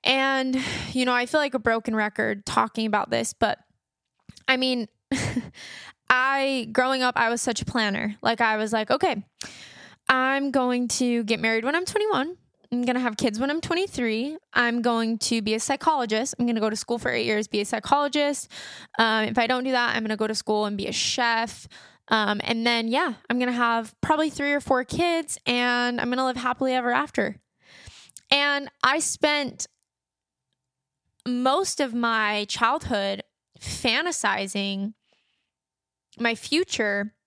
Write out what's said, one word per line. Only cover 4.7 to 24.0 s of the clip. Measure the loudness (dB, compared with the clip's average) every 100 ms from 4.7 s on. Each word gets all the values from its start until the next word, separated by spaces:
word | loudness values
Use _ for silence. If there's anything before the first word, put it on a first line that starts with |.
| -2 -4 _ _
<laughs> | -4 -2 -4 -6 -16 -18 -18 -20 -20 _
I, | -2 0 -2 -2 -4 -4
growing | -2 -2 0
up, | -2 0
I | -2
was | -2
such | -4 -6
a |
planner. | -4 -2 -2 -2 -6 -4
Like, | -4 0
I | 0 0
was | -2
like, | -2 -2
"Okay, | 0 0 -2 -8 _ -16 -16 -20 -20 -20 -20 _
I'm | 4 4 2 2
going | 2 2 0 0
to | 0 2 2
get | 2 0
married | 2 2
when | 2 -2
I'm |
twenty-one. | 0 0 2 2 0 -6 _ _ _
I'm | -2
gonna | 0 0
have | 0 0
kids | -2 0
when | -2
I'm | -2
twenty-three. | -2 -2 -2 -2 -2 -2 -4 -6 _
I'm | 0 0 2
going | 0 2 0 -2
to | 0 0
be | 0
a | -2
psychologist. | 0 0 2 2 2 0 -2 -2
I'm | 0
gonna | 2
go | 0
to | -2
school | -4 -2
for | 0
eight | 0 0
years, | 0 0
be | -2
a |
psychologist. | -2 -4 2 2 2 2 0 0 -8 -14 -16 -16 -12 2
Um, | 4 4 2
if | 2
I | 2
don't | 0
do | 2
that, | 2 2
I'm | 0
gonna | -2 -2
go | -2
to |
school | -2 0 0
and | 0 -2
be | -4
a |
chef. | -2 -2 0 2 2 -2 -8 -18 -20 -20 _ 0
Um, | 2 2 0
and | -2 0 2
then, | 0 2
yeah, | 0 0 -4 -2
I'm | 0
gonna | 0
have | 2 2 2 -2 -6